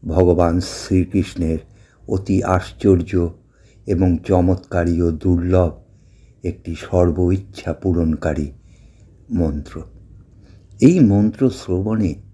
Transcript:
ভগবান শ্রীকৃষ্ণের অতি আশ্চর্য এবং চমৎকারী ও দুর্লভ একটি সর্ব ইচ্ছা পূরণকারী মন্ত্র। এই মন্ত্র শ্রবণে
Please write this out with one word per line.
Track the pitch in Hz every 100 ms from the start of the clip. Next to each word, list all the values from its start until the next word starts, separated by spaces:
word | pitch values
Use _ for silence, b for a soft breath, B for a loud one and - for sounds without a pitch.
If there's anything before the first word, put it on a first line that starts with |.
ভগবান | - 85 90 87 87 87
শ্রীকৃষ্ণের | 90 - - 95 87 101 95 - 82 80 - b b b -
অতি | 98 98 95
আশ্চর্য | 92 92 - - 98 90 82 92 85 - _ b b b -
এবং | 90 92 85
চমৎকারী | - 92 90 92 - 90 85 85
ও | 87
দুর্লভ | 80 95 87 87 92 87 - - b b b b b
একটি | 92 87 - 82
সর্ব | - 90 90 87 90
ইচ্ছা | 95 - - -
পূরণকারী | 80 98 85 80 78 - 78 73 - b b b b b _ -
মন্ত্র। | 104 82 73 71 - - - - - - - b b b -
এই | 123 180
মন্ত্র | 123 101 107 110 131
শ্রবণে | - - 92 101 110 98 71 -